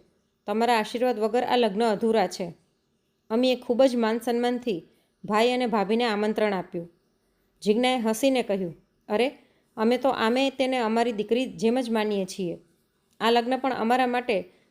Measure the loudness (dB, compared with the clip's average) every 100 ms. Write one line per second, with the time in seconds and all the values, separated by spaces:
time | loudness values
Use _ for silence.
0 | -12 _ _ _ -6 0 2 2 0 -2
1 | 0 0 0 0 2 2 2 2 0 2
2 | 2 2 0 -2 -10 -12 _ _ _ _
3 | _ _ -4 0 2 0 0 2 4 4
4 | 0 -2 -2 -2 0 -2 -4 -6 -8 _
5 | _ _ -4 0 2 2 0 0 0 0
6 | 0 0 0 0 0 -2 -6 -10 -12 _
7 | _ _ _ _ _ _ 0 2 2 0
8 | 0 0 2 2 0 -2 -4 -10 _ _
9 | -4 0 0 -4 _ _ _ -2 0 2
10 | 0 0 0 2 0 0 -2 0 0 0
11 | 0 -2 -2 -2 -2 -2 0 0 0 -2
12 | -2 -2 -4 -6 -8 -8 _ _ _ _
13 | _ -4 2 2 2 -2 -2 -2 0 2
14 | 2 0 -2 -2 -4 _ _